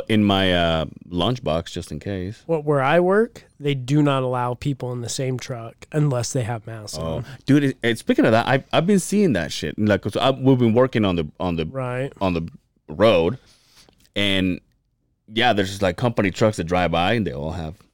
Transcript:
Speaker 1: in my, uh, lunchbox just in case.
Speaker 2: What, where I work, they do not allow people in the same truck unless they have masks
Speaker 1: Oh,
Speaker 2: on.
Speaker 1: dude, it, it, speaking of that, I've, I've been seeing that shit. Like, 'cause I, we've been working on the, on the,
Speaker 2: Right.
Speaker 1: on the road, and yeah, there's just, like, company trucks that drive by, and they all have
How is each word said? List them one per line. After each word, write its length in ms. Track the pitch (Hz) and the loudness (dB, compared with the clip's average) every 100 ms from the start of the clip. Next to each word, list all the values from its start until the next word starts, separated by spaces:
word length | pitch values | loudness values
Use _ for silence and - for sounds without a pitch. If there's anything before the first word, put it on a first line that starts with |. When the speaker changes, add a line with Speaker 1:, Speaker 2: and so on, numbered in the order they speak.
| - | 2
Speaker 1:
in 160 | 107 | 4
my, 300 | 104 98 95 | 4 4 4
uh, 320 | 87 85 80 76 - - | 4 2 0 -2 -10 -8
lunchbox 560 | 87 95 123 78 80 - | -2 -2 -2 -2 -4 -4
just 200 | 85 - | -10 -10
in 80 | 76 | -10
case. 420 | 98 95 92 110 - | -8 -8 -8 -10 -6
Speaker 2:
What, 180 | 160 | -4
where 180 | 147 143 | -2 0
I 200 | 131 170 | 2 2
work, 420 | 180 202 233 - - - | 4 2 0 -6 -20 -8
they 140 | 147 | -4
do 280 | 135 123 147 | -4 0 2
not 220 | 147 135 | 2 2
allow 300 | 127 123 123 | -2 -2 -4
people 400 | 123 147 131 123 | -4 -6 -6 -6
in 80 | 123 | -8
the 80 | 117 | -8
same 280 | - 131 127 | -6 -4 -6
truck 480 | - 120 113 - - | -8 -12 -14 -20 -6
unless 400 | 156 147 123 110 | -2 0 0 -2
they 120 | 135 | -4
have 220 | 113 113 113 | -4 -6 -10
masks 320 | 113 104 80 | -14 -12 -8
Speaker 1:
Oh, 200 | 80 80 | -6 -6
Speaker 2:
on. 80 | 120 - - | -8 -6 2
Speaker 1:
dude, 180 | 147 139 | 2 2
it, 120 | - | -2
it, 160 | 117 110 | -2 -2
speaking 240 | - 254 220 | 0 2 4
of 60 | |
that, 160 | 110 - | 4 2
I've, 160 | 135 - | 0 0
I've 160 | 139 170 | 0 2
been 120 | 196 | 2
seeing 340 | - 202 196 | 2 2 2
that 180 | 95 76 | 2 -2
shit. 260 | - 76 - | -6 -6 0
Like, 240 | 104 98 | 2 2
'cause 140 | 107 - | 0 0
I, 140 | 131 | 0
we've 280 | 131 131 131 | 2 4 4
been 140 | 117 | 4
working 300 | 113 131 117 | 4 2 2
on 140 | 101 87 | 2 0
the, 100 | 76 - | -2 -4
on 160 | 90 82 | -4 -2
the, 80 | 80 | -4
Speaker 2:
Right. 480 | 135 127 123 135 - | -6 -8 -6 -8 -4
Speaker 1:
on 140 | 95 85 | -2 -2
the 120 | 82 - _ _ - | -6 -12 _ _ -8
road, 500 | 78 110 90 85 127 _ _ _ _ _ _ _ 101 | 2 4 4 2 -2 _ _ _ _ _ _ _ -4
and 460 | 101 95 95 87 _ _ _ _ _ _ - | 0 0 0 -4 _ _ _ _ _ _ -8
yeah, 180 | 110 120 | 0 2
there's 180 | 104 95 | 2 0
just, 100 | 98 | 0
like, 160 | 95 87 | -2 0
company 340 | 120 113 98 | -2 0 0
trucks 240 | - 110 104 | 2 0 0
that 80 | 82 | -2
drive 260 | 90 87 | 0 0
by, 220 | 82 90 | 0 0
and 140 | 117 87 | 0 -2
they 60 | |
all 180 | 65 76 | -6 -8
have 220 | 87 80 90 _ | -8 -10 -12 _